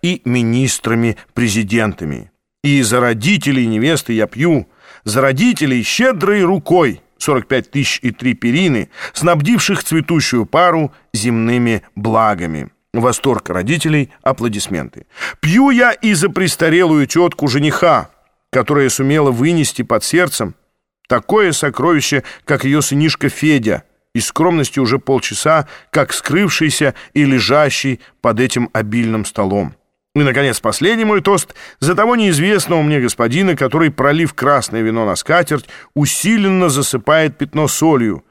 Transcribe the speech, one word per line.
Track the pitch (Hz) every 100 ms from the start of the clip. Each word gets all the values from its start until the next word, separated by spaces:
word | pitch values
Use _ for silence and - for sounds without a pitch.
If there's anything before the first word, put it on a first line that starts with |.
и | 175 180 123
министрами-президентами. | 123 113 117 131 - 113 117 117 107 - - 117 107 101 117 107 - 80 65 - _ _ _
И | 143 139
за | 113 123
родителей | 123 113 127 202 143 135 117
невесты | 110 131 160 -
я | 113 104
пью, | 117 170 147 - _ - -
за | 107 110
родителей | 135 131 240 202 147 127
щедрой | 104 - 254 208 180 208
рукой, | 175 190 - 180 147 82 _ -
сорок | - 135 -
пять | 131 -
тысяч | 139 127 -
и | 123
три | 104 127
перины, | 113 117 139 190 123 - - -
снабдивших | - 165 170 147 233 - 196
цветущую | - 160 - 165 - 123 107
пару | 151 180 165 147 - _
земными | 107 117 117 113 123 120 107 - -
благами. | 110 110 113 98 85 78 64 _ _ 117
Восторг | 120 113 139 110 -
родителей, | 90 95 165 160 151 131 _
аплодисменты. | - - 113 101 - 87 62 - - - - -
"Пью | 151 202 277
я | 240 247
и | - 220
за | 190 190
престарелую | - 185 - 165 165 180 156 135
тётку | 165 175 - 143
жениха, | 131 147 - 175 131 - _ _ _ _
которая | 131 123 143 135
сумела | - 135 156 143
вынести | 120 147 170 139 -
под | 117 113
сердцем | - 165 180 - 101 - _ _ _ _ -
такое | 123 - 208 190
сокровище, | 147 147 117 151 156 - 139 - - -
как | 143
её | 135 151
сынишка | 143 143 156 - 143
Федя, | - 156 147 110 78 - _ _
из | - -
скромности | - 165 165 135 -
уже | 123 127
полчаса, | - 135 - 104 151 160 143 - _
как | 151 139
скрывшийся | - - 160 202 - 156 - 143 - -
и | 147 143
лежащий | 131 104 143 147 - 135 120 - _
под | 117 110
этим | 127 123 120
обильным | 113 107 117 113 110 101
столом". | - 98 101 82 - _ _ _ 143
И, |
наконец, | 139 131 139 113
последний | - - 175 226
мой | 220 208
тост | 170 196 - - - -
за | 139 185
того | 220 240
неизвестного | 208 151 180 208 - 170
мне | 151 147
господина, | 123 - 117 143 190 151
который, | 135 151 160
пролив | - 139 151 156
красное | - 127 143 - 110
вино | 110 113 110
на | 87
скатерть, | - 165 170 113 - - -
усиленно | 143 143 - 185 226 196 185 175
засыпает | 135 131 127 107 160 156 -
пятно | 143 151 156
солью. | - 160 143 113 82 -